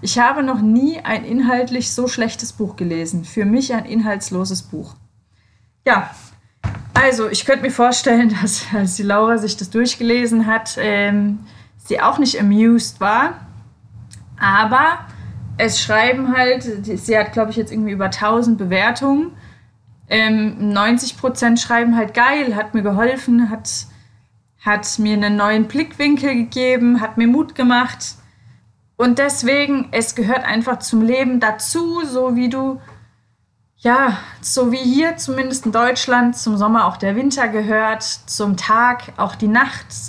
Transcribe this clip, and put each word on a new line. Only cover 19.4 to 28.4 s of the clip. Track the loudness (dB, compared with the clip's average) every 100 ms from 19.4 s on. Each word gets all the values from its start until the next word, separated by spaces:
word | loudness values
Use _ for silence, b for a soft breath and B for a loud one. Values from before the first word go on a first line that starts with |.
| B B B B _ _ -2
Ähm, | 0 2 2 0 -2 -2
neunzig | 2 2 2 -2 -4
Prozent | -4 0 2 2
schreiben | 2 0 2 2
halt, | 0
„Geil, | 2 2 2 -2 -2
hat | -4
mir | -2
geholfen, | 0 0 0 0 2 2 2
hat, | -2 -8 -10 -10 b b b b _ _ _
hat | -2 0 -2 -2
mir | 0
einen | 0 0 2
neuen | 2 2 0
Blickwinkel | -2 -4 -2 0 2 2 -2
gegeben, | -2 -2 0 2 4 2
hat | 0 2
mir | 2
Mut | 4 0 0
gemacht.“ | 2 4 2 -4 -14 -14 b b